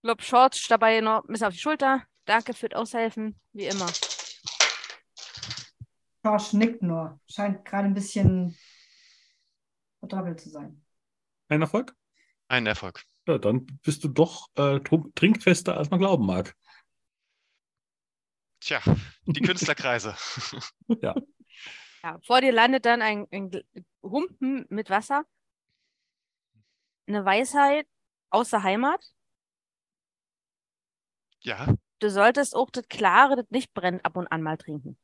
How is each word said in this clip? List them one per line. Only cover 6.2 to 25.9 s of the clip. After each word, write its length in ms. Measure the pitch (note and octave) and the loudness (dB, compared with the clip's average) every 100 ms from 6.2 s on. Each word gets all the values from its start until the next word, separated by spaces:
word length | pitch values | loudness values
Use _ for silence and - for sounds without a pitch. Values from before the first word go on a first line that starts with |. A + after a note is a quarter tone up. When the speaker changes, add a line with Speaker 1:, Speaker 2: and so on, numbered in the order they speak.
Speaker 2:
George 280 | A3 G#3+ G#3 | 0 0 2
nickt 280 | G#3 A3+ - | 2 2 0
nur. 360 | F3+ E3 D#3+ - _ | -4 -4 -6 -14 _
Scheint 380 | - G3+ G3 | -6 -4 -4
gerade 220 | - G3 G3+ | -6 -2 0
ein 80 | |
bisschen 600 | G3 G3 G#3 G3 F#3 F3+ E3+ - _ _ _ _ _ _ _ _ _ _ _ _ _ | -2 -4 2 2 4 -4 -8 -20 _ _ _ _ _ _ _ _ _ _ _ _ _
verdoppelt 420 | F#3+ F#3+ F3 E3 | -10 -8 -8 -10
zu 100 | - | -14
sein. 340 | D3+ B2+ - _ _ _ _ _ _ _ | -16 -18 -20 _ _ _ _ _ _ _
Speaker 3:
Ein 120 | D3+ | -2
Erfolg? 340 | D#3+ - B3+ _ _ _ _ _ _ | 0 -2 -6 _ _ _ _ _ _
Speaker 4:
Ein 180 | B2+ A2 | 0 0
Erfolg. 360 | G#2+ F#2+ - - _ - | -2 -6 -14 -20 _ -2
Speaker 3:
Ja, 120 | C#3 | 0
dann 260 | G#2 B2 B2+ C#3 | 2 0 -4 -8
bist 220 | - D3 | -4 -2
du 40 | D#3 | -2
doch, 400 | C3 E3+ - - | 2 2 0 -12
äh, 260 | - C#3+ C#3 | -2 0 0
trunk-, 360 | C#3 E3 D3+ - | 0 0 0 0
trinkfester, 640 | F#3 G#3 - F3 - - | 2 4 4 2 0 -2
als 100 | D3+ | -2
man 100 | F3+ | 0
glauben 280 | G3 E3+ G2 | 2 2 2
mag. 280 | F2+ - - _ - _ _ _ _ _ _ _ _ _ _ _ _ _ _ _ _ _ _ | 0 -4 -10 _ -20 _ _ _ _ _ _ _ _ _ _ _ _ _ _ _ _ _ _
Speaker 4:
Tja, 220 | - C3+ - - - - | -4 -2 2 0 0 -12
die 160 | - D3 | -6 0
Speaker 3:
<laughs> 0 | |
Speaker 4:
Künstlerkreise. 720 | F#3 F3+ - D3 C3+ A#2+ G#2+ G2 - - - A#2 - _ - A3+ | 0 0 -2 -2 0 -2 -4 -10 -10 -10 -10 -12 -16 _ -4 -2
Speaker 3:
Ja. 140 | - - - _ _ - - - - - | -2 -6 -10 _ _ -20 -20 -20 -20 -14
Speaker 1:
Ja, 160 | E3 E3+ - | -14 -14 2
vor 160 | B3 | 4
dir 100 | C4 | 6
landet 320 | A#3 A#3+ C4 | 6 6 4
dann 160 | A#3 A#3 | 2 2
ein, 260 | A3 G#3 G#3 | 0 -2 -8
ein 180 | G3 G3 | -10 -8
Gl-, 140 | F3+ - - - _ | -10 -14 -20 -20 _
Humpen 640 | G3+ B3 F#4 - C4 C4+ - | -6 -4 -4 -6 -6 -6 -6
mit 220 | G3+ G#3+ | -10 -4
Wasser. 340 | G3 A3 C#4+ D#4 _ _ _ _ _ _ | -4 -2 -4 -4 _ _ _ _ _ _